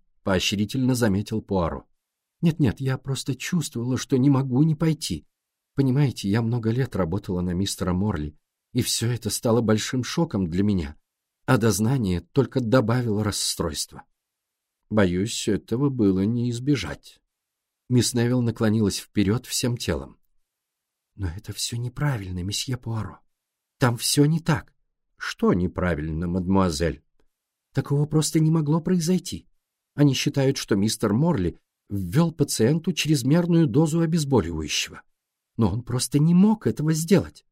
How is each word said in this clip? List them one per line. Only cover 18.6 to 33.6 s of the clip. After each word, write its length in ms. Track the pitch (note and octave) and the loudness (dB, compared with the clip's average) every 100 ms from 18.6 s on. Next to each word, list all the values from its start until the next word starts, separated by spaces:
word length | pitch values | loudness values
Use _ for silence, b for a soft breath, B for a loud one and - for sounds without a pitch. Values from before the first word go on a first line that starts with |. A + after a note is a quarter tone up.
| A2 G#2+ G2+ - | 2 2 2 -2
вперед 480 | - - F#2+ A#2 - | -4 -2 0 0 -2
всем 320 | - B2+ A#2+ | -4 -2 -2
телом. 400 | - D2+ C2+ - _ _ _ _ _ _ _ _ _ - | -4 -4 -6 -18 _ _ _ _ _ _ _ _ _ -8
«Но 120 | F#2+ | -8
это 260 | F2 - | -8 -12
все 240 | G2+ - A#2+ | -10 -8 -6
неправильно, 640 | A#2+ - D3 B2 F#2+ F2+ | -6 -4 -2 -2 -4 -6
месье 320 | F2+ G2+ - B2+ | -4 -6 -6 -8
Пуаро. 420 | - A2+ G2 - _ _ _ _ _ - | -6 -6 -6 -12 _ _ _ _ _ 0
Там 180 | B2 A#2+ | 0 0
все 280 | - - D3 | 0 2 2
не 160 | E3 | 2
так». 320 | - D3 - _ _ _ _ - | 0 -2 -4 _ _ _ _ -14
«Что 380 | - - A3+ | -12 -2 0
неправильно, 720 | G2 F2+ - F2 D#2 D#2 D#2+ F2 | 2 0 -2 -2 -2 -2 -4 -2
мадемуазель?» 760 | F2+ F2 F#2+ F#2 D2+ E2 C#2 _ _ _ _ _ _ _ | -2 2 2 2 0 -2 -4 _ _ _ _ _ _ _
«Такого 320 | - - C#3+ D3 | -6 -2 0 0
просто 360 | D3+ D#3 E3 | 0 2 2
не 100 | D#3 | 2
могло 300 | E3 D3 D#3+ | 2 2 0
произойти. 640 | D#3+ F3+ D#3+ F#3 - E2 - _ _ _ _ - | 0 0 2 0 -2 -12 -14 _ _ _ _ 2
Они 180 | D3 | 4
считают, 440 | B2+ - C#3 C3+ C3+ | 4 0 0 0 0
что 180 | - G#2 | 0 0
мистер 380 | G#2+ - A2 | 0 0 0
Морли 440 | G#2+ E3 C#3 E2+ - _ _ - | 2 2 2 0 -4 _ _ -10
ввел 420 | G2+ F2+ A#2 E3+ | -8 -2 0 0
пациенту 600 | - C#3+ - A2 E3 D#3+ | 0 -2 0 2 2 -2
чрезмерную 760 | E3 C#3+ D3+ A#2+ E3 E3+ E3 | -2 0 0 2 2 4 4